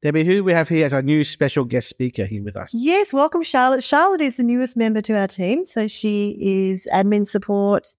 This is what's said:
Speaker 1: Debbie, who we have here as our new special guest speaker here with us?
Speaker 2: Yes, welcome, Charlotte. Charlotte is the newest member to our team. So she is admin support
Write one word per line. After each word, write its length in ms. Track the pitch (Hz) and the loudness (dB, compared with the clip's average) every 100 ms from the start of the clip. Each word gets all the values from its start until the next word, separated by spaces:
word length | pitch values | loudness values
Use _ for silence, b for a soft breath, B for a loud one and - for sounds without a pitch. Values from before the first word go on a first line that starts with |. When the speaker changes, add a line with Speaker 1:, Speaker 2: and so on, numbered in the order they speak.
Speaker 1:
Debbie, 220 | 147 151 | 0 2
who 220 | 160 196 | 4 2
we 80 | 190 | 4
have 160 | 170 160 | 2 2
here 180 | 165 151 | 2 2
as 80 | |
our 80 | 135 | 0
new 220 | 135 151 | 0 0
special 400 | 147 - 143 147 | 0 -2 0 0
guest 240 | 123 131 - | -2 -2 -4
speaker 360 | - 127 - | -6 -6 -4
here 160 | 98 104 | -6 -6
with 160 | 101 101 | -10 -12
us? 140 | - | -10
Speaker 2:
Yes, 400 | 226 262 370 403 | -4 0 0 0
welcome, 300 | 269 302 339 | 0 0 0
Charlotte. 400 | 320 269 254 262 | -2 2 2 2
Charlotte 380 | 247 285 359 381 | 2 2 2 2
is 160 | 285 240 | -2 0
the 80 | |
newest 320 | 240 247 254 240 | 0 0 -2 0
member 240 | 226 214 | 0 0
to 180 | 214 214 | 0 0
our 80 | 196 | 0
team. 380 | - 180 262 | -2 -2 -2
So 240 | 370 - 214 | -2 -4 -4
she 500 | - 214 208 208 208 | -4 -2 -2 -2 -2
is 460 | 196 190 190 190 - | 0 0 0 -2 -2
admin 320 | 185 196 208 202 | 0 2 2 0
support 640 | 202 - 202 202 202 - | -4 -2 0 2 0 -2